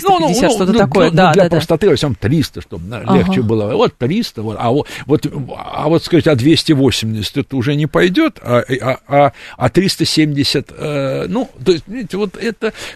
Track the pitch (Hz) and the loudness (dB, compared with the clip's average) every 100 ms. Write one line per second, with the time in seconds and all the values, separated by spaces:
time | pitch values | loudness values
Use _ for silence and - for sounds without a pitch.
0 | 359 359 320 233 302 220 185 226 - 202 | 0 2 2 2 2 2 2 2 4 4
1 | 165 165 185 160 175 165 147 165 202 139 | 4 4 4 6 4 2 0 2 4 2
2 | 151 110 101 160 123 - - 95 85 117 | 0 -2 0 0 -2 -6 -14 -12 -12 -8
3 | 113 - 185 190 110 110 104 127 - - | 2 2 2 0 0 0 0 0 -2 -2
4 | 123 196 233 - 110 104 123 139 - - | -4 -2 -4 -8 -10 -4 -2 0 -2 -8
5 | - 147 147 - 123 - - 123 147 165 | -2 -2 -2 -8 -10 -12 -12 -6 0 0
6 | - 170 160 143 131 165 - 147 135 107 | 2 2 4 2 2 2 2 2 2 0
7 | 110 110 95 - 131 135 120 143 156 170 | -4 -4 -6 -6 -4 -2 -2 0 0 2
8 | 180 185 320 - - 120 - 123 123 127 | 2 2 -2 -2 -2 0 0 -4 -4 -6
9 | - 143 143 - - - 127 - 190 - | 0 2 2 0 -14 -4 -2 0 0 0
10 | 165 - 156 143 135 151 - - 156 147 | -2 0 0 0 0 -2 -6 -8 -6 -4
11 | 135 139 175 196 254 - 127 170 - 233 | -4 -4 -4 -4 -6 -4 -2 -2 -2 -12
12 | 208 185 208 - 226 214 220 - - | -8 -6 -6 -6 -8 -6 -6 -8 -14